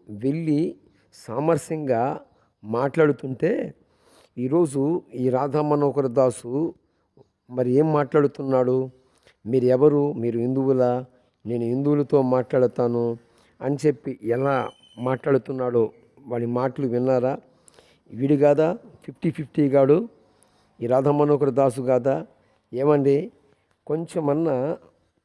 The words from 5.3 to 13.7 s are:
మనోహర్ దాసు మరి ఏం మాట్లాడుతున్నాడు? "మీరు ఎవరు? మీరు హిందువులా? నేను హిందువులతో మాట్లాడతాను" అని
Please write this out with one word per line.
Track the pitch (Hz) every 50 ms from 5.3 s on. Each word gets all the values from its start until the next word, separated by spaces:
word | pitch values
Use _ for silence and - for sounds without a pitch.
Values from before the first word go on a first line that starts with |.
| 123 127 139 143 127 151
మనోహర్ | 151 151 151 147 147 143 127 143 135
దాసు | 131 117 139 131 127 117 - - 120 127 143 160 165 - _ _ _ _ _ _ _ _ _ - _ _ _ _ _
మరి | 123 123 123 123
ఏం | 123 135 156 160 156
మాట్లాడుతున్నాడు? | 147 143 127 - 156 143 139 - - 143 135 135 127 127 123 127 131 131 131 - _ _ _ _ _ _ _ _ _ _
"మీరు | 101 123 131 120
ఎవరు? | 123 127 127 139 151 143 147 143 147 -
మీరు | - 113 120 113 117
హిందువులా? | 117 123 131 135 135 135 135 127 123 123 123 123 127 - _ _ _ _ _ _ _
నేను | 104 120 120 117
హిందువులతో | 117 123 131 139 147 147 147 143 131 - 143
మాట్లాడతాను" | 135 127 127 127 123 - - 135 127 120 - - 123 120 120 120 117 117 117 117 _ _ _ _ _ _ _ _
అని | - 131